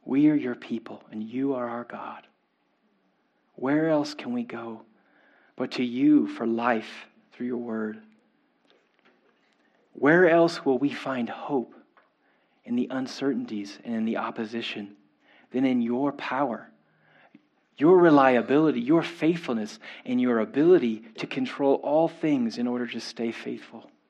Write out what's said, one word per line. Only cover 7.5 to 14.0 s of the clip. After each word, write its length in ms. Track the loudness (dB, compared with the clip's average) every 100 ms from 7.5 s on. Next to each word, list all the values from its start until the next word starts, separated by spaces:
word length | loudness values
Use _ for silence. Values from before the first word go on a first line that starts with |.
| -6
word? 460 | -6 -6 -6 -8 -18 _ _ _ _ _ _ _ _ _ _ _ _ _ _ _ _ _ _
Where 380 | 0 4 6 6
else 340 | 6 4 2
will 140 | 0 0
we 120 | 0
find 380 | -4 -8 -6 -6
hope 460 | -8 -4 -4 -4 -16 _ _ _ _ _ _ _ _
in 120 | -6 -4
the 100 | -4
uncertainties 880 | -6 -8 -4 -4 -4 -6 -8 -10 -14
and 100 | -8
in 100 | -4